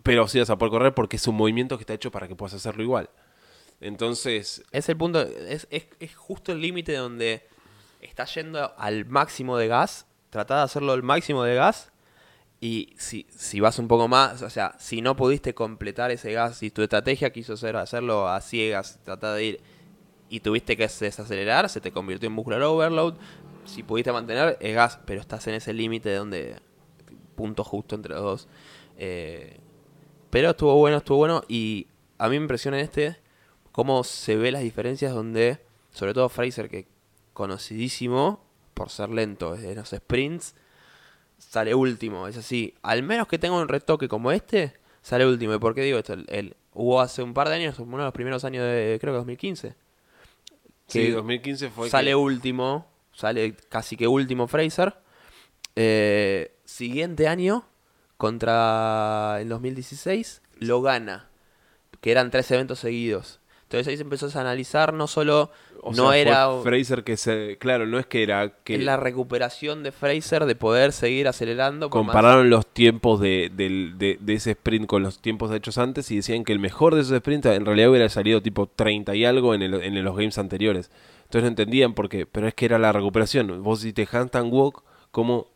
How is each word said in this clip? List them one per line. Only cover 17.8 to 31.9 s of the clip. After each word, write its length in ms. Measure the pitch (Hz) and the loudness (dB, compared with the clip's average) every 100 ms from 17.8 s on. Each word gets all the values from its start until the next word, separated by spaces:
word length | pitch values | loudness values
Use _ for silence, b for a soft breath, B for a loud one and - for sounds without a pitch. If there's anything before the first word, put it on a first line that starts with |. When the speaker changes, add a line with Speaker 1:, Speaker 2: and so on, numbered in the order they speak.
| 90 120 120 107 95 | -6 -6 -2 0 0
Speaker 2:
a 100 | 95 | -2
ciegas, 600 | - 117 110 101 98 - | -4 -2 -2 -2 -6 -14
tratá 300 | - 95 107 | -14 -8 -6
de 100 | 107 | -4
ir, 160 | 110 98 b b b _ _ _ _ | -4 -6 b b b _ _ _ _
y 100 | 113 | -6
tuviste 380 | 107 113 - 110 | -2 -2 0 0
que 60 | |
desacelerar, 840 | 110 - 104 - 107 98 101 127 196 | -2 -2 -6 -6 -8 -4 0 0 0
se 120 | - | -4
te 100 | - | -8
convirtió 360 | 92 95 92 110 | -8 -8 -6 -6
en 60 | |
muscular 280 | 110 117 113 | -6 -6 -2
overload, 540 | 147 160 160 165 170 165 B B - - - | 0 2 0 0 -2 -4 B B -20 -20 -18
si 180 | - | -18
pudiste 280 | 104 110 120 | -6 -2 -2
mantener, 440 | 120 117 117 160 - | -4 -4 0 0 0
es 120 | 104 | -2
gas, 260 | 110 120 - - | 2 2 0 -10
pero 140 | 98 | -10
estás 260 | - 110 - | -10 -10 -8
en 80 | 110 | -8
ese 180 | - | -6
límite 400 | 110 113 113 110 98 | -6 -4 -4 -4 -4
donde, 400 | 104 92 62 55 _ _ _ _ - 57 - - | -4 -8 -10 -14 _ _ _ _ -20 -20 -20 -10
punto 280 | 107 110 107 | -8 -6 -6
justo 280 | 101 - 107 | -8 -8 -10
entre 180 | 101 | -10
los 100 | 78 | -8
dos. 240 | 101 98 - B B B B - | -6 -6 -10 B B B B -14
Eh, 640 | 95 90 80 82 67 - - _ _ _ _ _ _ | -10 -8 -10 -14 -18 -20 -20 _ _ _ _ _ _
pero 220 | 127 160 | 2 2
estuvo 240 | 165 147 143 | 4 6 8
bueno, 220 | 147 147 | 6 4
estuvo 200 | - 139 | 2 2
bueno, 260 | 156 165 - | 4 2 -2
y 380 | 117 110 107 - | -4 -2 -4 -8